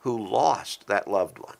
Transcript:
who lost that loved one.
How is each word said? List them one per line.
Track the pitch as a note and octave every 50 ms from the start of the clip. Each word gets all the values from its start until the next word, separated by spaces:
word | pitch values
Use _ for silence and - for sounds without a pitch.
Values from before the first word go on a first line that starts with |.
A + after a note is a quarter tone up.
who | _ C3+ A#2+
lost | A2+ G#2+ F#2 G#2 A#2 D3 D#3+ C3+ - - - - - -
that | - G2+ G2+ - -
loved | G2+ F#2+ F#2 - - -
one. | - - - _